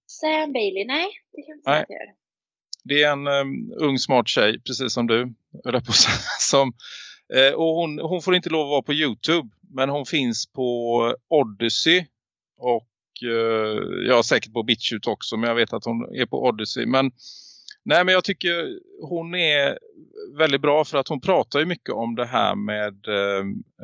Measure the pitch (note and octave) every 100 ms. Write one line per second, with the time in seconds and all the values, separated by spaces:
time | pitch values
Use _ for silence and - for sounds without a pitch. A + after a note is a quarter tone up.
0 | _ - D#4 D#4 D#4 B3+ G#3 F#3+ A3 C#4+
1 | F#4+ - _ - C#4+ D4+ - D3 - -
2 | - _ _ _ _ _ _ - - C#3+
3 | D3 C#3+ C#3+ C#3 C#3 C3+ A2+ - D3+ C3
4 | - B2+ A2 - G#2+ A#2 - B2+ B2+ B2
5 | A#2 A#2 B2+ A#2 _ - B2 A#2+ A#2+ G#2
6 | - - - - - C#3+ C3+ - - -
7 | - - _ B2+ C3+ D#3 E3 D#3+ E3 D3+
8 | D#3 F3 F#3 F3+ E3+ D#3+ C#3+ D3 B2 D3
9 | D3+ G#2+ - E3+ A#2+ _ _ C3 C3+ D3
10 | C3 D#3+ B2+ A2+ - - B2+ A#2+ A#2 A#2
11 | A#2 A#2 _ D#3 A#2 G2+ A2+ - D#3+ F3
12 | E3 _ _ _ _ _ B2 A#2 - _
13 | _ - A#2+ A#2 A2+ A2 G#2+ G#2+ F2+ F2+
14 | G#2 B2 - A#2+ - A#2 A2+ A2+ - A2+
15 | A#2+ G#2 - A2+ A#2 A#2 A#2+ G#2+ A#2+ A#2
16 | - A2 A#2+ C3 B2+ A2 G#2+ B2+ A2+ C3
17 | C3+ - - - - - - - - D#3
18 | F3+ F#3 F3+ G3 F3 E3+ D3 G#2 - -
19 | D3+ E3+ E3 F3+ E3 D3 C#3 A2+ - -
20 | - - E2+ C#3+ D#3 C#3 D3 D3 D3+ D3
21 | - D3 - F3 A#2 C#3+ E3 E3+ - G#2+
22 | A#2 A#2 B2 B2 G#2 G2 G#2 G#2+ G#2 G2+
23 | G#2+ G#2 G2+ G2 G2 G2+ - _